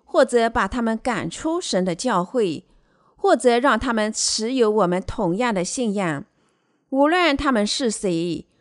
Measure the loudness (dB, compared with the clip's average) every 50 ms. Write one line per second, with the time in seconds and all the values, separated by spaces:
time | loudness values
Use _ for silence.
0 | _ _ 2 2 2 4 2 2 0 2 0 -2 -2 -2 -2 -2 -2 -2 -2 -2
1 | -2 -4 -4 -2 -4 -6 -8 -6 -4 -4 -4 -4 -4 -2 -2 -2 -2 -2 -4 -4
2 | -2 -2 0 0 -2 -2 -2 -2 -2 -2 -4 -6 -12 _ _ _ _ _ _ _
3 | _ _ _ _ 2 4 4 4 6 4 4 4 4 2 2 2 0 -2 -2 0
4 | -2 -2 -2 -4 -4 -2 -2 -2 -4 -2 0 2 2 4 4 4 2 2 2 -2
5 | -4 -4 -4 -2 -2 -2 0 0 0 -2 -2 -2 -4 -4 -4 -4 -4 -2 -2 -2
6 | -2 -2 -4 -6 -10 -14 _ _ _ _ _ _ _ _ _ _ _ _ 0 2
7 | 2 4 4 2 2 2 2 2 2 2 2 2 0 0 -2 -2 -2 -2 -2 -2
8 | -2 -2 -2 -2 -2 -4 -6 -8 -10 _ _ _